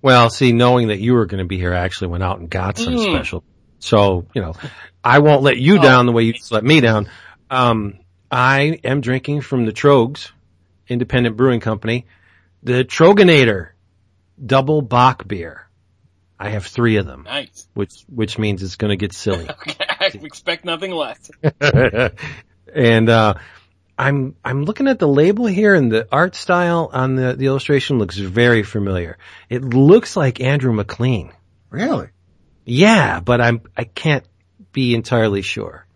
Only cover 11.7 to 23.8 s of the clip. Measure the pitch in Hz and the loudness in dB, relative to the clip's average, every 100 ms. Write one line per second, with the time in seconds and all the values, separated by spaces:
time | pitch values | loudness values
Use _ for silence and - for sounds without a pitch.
11.7 | 110 113 120 - _ _ _ _ _ 120 | -6 -4 -6 -8 _ _ _ _ _ -4
12.7 | 123 127 - 165 208 185 156 120 98 80 | -2 -2 4 4 6 6 6 4 0 -8
13.7 | _ _ _ _ _ _ _ 123 135 135 | _ _ _ _ _ _ _ -2 0 2
14.7 | 156 123 123 127 123 98 98 82 - _ | -2 0 2 2 0 -10 -12 -12 -16 _
15.7 | _ _ _ _ _ _ _ 101 104 - | _ _ _ _ _ _ _ -8 -8 -8
16.7 | - 117 107 82 65 101 139 135 _ _ | -2 0 0 -2 -12 -12 -12 -12 _ _
17.7 | - 98 - _ 123 107 - 107 98 95 | -10 -10 -12 _ -8 -6 -4 -4 -4 -8
18.7 | - 104 98 101 - - 92 85 - - | -6 -4 -2 -4 -6 -6 -6 -8 -14 -14
19.7 | - 190 - 190 202 151 - - 170 175 | -10 -8 -4 -6 -6 -20 -12 -10 -8 -8
20.7 | 165 190 170 131 110 - - 156 - 143 | -8 -6 -6 -8 -10 -20 -4 -4 0 0
21.7 | - 127 113 123 - - - _ _ - | 2 2 0 -4 -6 -18 -18 _ _ -12
22.7 | - 120 113 113 113 107 98 - - _ | 0 4 4 4 4 2 0 -10 -20 _
23.7 | _ | _